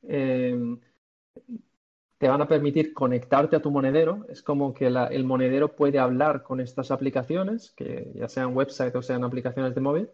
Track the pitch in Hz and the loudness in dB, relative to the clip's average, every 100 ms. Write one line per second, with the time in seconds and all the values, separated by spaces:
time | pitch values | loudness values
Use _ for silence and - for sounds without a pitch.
0 | - 147 135 127 127 123 120 120 _ _ | -4 -2 0 0 0 -2 -4 -6 _ _
1 | _ _ _ - _ 233 _ _ _ _ | _ _ _ -20 _ -16 _ _ _ _
2 | _ _ 131 139 147 156 147 143 156 - | _ _ 0 2 2 2 2 2 0 0
3 | 131 123 - 135 151 160 151 143 135 143 | 0 0 2 2 4 2 2 0 2 4
4 | 160 196 - - - 147 139 131 131 127 | 2 0 -6 -16 -4 0 0 0 0 2
5 | 120 135 131 127 127 135 151 - 143 139 | 0 0 0 2 2 2 0 2 2 4
6 | 127 127 151 139 - 131 123 127 127 131 | 2 4 2 2 -2 -6 -6 -6 -4 -2
7 | 135 131 123 170 190 226 - _ - - | 0 -2 -2 -2 -2 -4 -8 _ -10 -8
8 | 135 - 117 - 127 127 135 - 127 123 | -10 -10 -8 -4 -2 0 -2 -2 -4 -4
9 | 123 123 123 127 123 123 131 123 135 151 | -4 -4 -2 -4 -6 -4 -4 -2 0 0
10 | 220 | -2